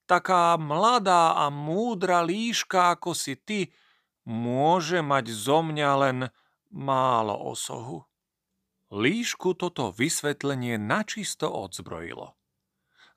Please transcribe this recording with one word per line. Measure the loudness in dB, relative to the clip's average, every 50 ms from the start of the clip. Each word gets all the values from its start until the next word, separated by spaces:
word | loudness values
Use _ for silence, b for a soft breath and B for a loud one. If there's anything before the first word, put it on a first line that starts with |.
| _ 2
Taká | 2 2 4 4 4 4 6 4 4
mladá | 2 0 -2 0 2 4 4 4 4 4 4 6 6 6 6 4
a | 2 0 0
múdra | -2 -4 -4 -2 -2 -2 -2 -2 -2 -2 0 2 2 2 2
Líška | 2 -2 -2 -2 -2 -2 -4 -4 0 2 4 4 4 4
ako | 2 -2 -6
si | -6 -4 -6 -6 -8
ty | -10 _ -6 -4 -4 -4 b b b b b b b b b b _ _
môže | -8 -6 -4 -2 -2 0 2 2 4 2 2 0 0 -2 -2 0
mať | 2 0 0 0 -2 -6
zo | -6 0 2 2 2
mňa | 2 0 -2 0 2 2 4 4 2 2
len | 2 0 -4 -6 -10 _ _ _ _ _ _ _
málo | -14 -8 -4 -2 0 2 2 2 2 2 0 0 -2 -4 -6 -8
osohu.“ | -8 -8 -8 -8 -10 -10 -10 -10 -12 -12 -14 _ _ _ _ _ _ _ _ _ _ _ _ _ _ _ _ _ -4
Líšku | 0 2 2 2 0 -2 -6 -6 -2 -2 -2 -2 0
toto | -4 -4 -4 -4 -4 -4
vysvetlenie | -2 -2 -2 -2 -2 -2 -2 -4 -4 -2 -2 -4 -2 -2 -2 -2 -2 -2
načisto | 0 0 0 0 -2 -4 -6 -8 -8 -8 -6 -6 -6 -4
odzbrojilo. | -4 -6 -8 -8 -10 -14 -12 -12 -12 -10 -10 -10 -10 -12 -14 -16 -18 _ _ _ _ _ _ _ _ b b b b b b b b